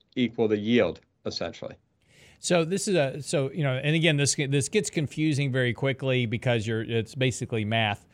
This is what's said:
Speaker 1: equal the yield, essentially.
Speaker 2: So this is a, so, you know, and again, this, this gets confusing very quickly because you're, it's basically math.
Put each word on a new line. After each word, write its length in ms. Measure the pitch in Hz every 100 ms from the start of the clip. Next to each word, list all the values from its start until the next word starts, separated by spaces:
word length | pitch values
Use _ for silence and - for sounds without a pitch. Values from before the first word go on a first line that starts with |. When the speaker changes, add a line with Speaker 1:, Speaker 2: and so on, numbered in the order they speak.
| _
Speaker 1:
equal 320 | 131 120 120 110
the 100 | 104
yield, 440 | 107 120 90 78 _ _ -
essentially. 480 | - 85 - - - _ _ _ _ - _
Speaker 2:
So 260 | - 175
this 220 | 160 190 220
is 80 |
a, 260 | 180 135 147
so, 300 | - 156 135
you 140 | -
know, 100 | 143
and 220 | 131 147 165
again, 200 | 165 147
this, 200 | 139 -
this 320 | 135 143 131
gets 200 | 208 -
confusing 600 | 175 139 - 156 139 139
very 220 | 131 123
quickly 520 | 113 135 131 131 127 117
because 400 | 113 127 120 107
you're, 160 | 113
it's 320 | 113 113 107
basically 500 | 131 131 - 117 113
math. 420 | 104 113 107 101 _